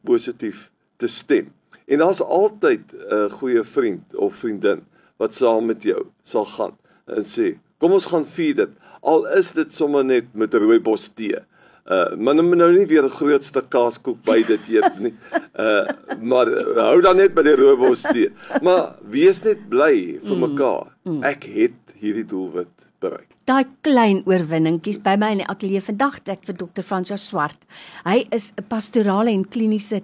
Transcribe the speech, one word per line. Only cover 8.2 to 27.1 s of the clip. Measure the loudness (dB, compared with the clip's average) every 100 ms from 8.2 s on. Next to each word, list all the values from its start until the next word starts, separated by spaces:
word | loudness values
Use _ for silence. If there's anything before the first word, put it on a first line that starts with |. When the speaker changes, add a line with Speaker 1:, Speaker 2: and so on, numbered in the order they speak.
Speaker 1:
vier | -4 -4 -2
dit. | 0 -2 -4 _ -8
Al | 0 0 2 0
is | 0
dit | -2 -6
sommer | -4 -2 0
net | 2 0 -2
met | -4 -2
rooibos | 2 4 4 2 -4 -4
tee. | -10 -8 -8 -10 _ _ _ -2
Uh, | 0 0 -2
maar | 0
nou, | 2 2 4
nou | 6
nie | 4 4
weer | 4
'n | 2
groot | 0 0 0
stuk | 0 -6 -2
kaaskoek | 0 0 -2 -8 -6
by | 0 2
dit | 2 -2 0
eet | 2 2 0
nie. | -8 -8
Speaker 2:
<laughs> | -8 -8 -8 -4
Speaker 1:
Uh, | 0 0 0 -8 -12 -10
maar, | -2 0 2
uh, | 0 -2 0 4
hou | 6
dan | 6 6
net | 4
by | 4
die | 4 6
rooibos | 6 6 4 2
tee." | 0 0 0 -2 -6 -2
Maar | 2 2 0 -10 -8
wees | 2 4 4
net | 0 -2 -2
bly | 0 4 2 0 -10
vir | -6 -2
Speaker 2:
Mm. |
Speaker 1:
mekaar. | -2 -2 -2 -2 -8 _
Speaker 2:
Mm. | -8 -4
Speaker 1:
Ek | -4 -6
het | -8 -2 -2 -2 _ -10
hierdie | -6 -6
doelwit | -6 -8 -8 -8 -10 _ _ -10
bereik. | -8 -8 _ _ -2
Speaker 2:
Daai | -2 -2 _
klein | 0 2 2 0 0
oorwinningkies | -2 0 -2 0 -2 -4 -6
by | -2 0
my | 0
in | -4
die | -6
ateljee | -8 -4 -6
vandag, | -6 -4 -4 -4 -12
ek | -12
vir | -10 -12
dokter | -10 -10
Francois | -6 -6 -6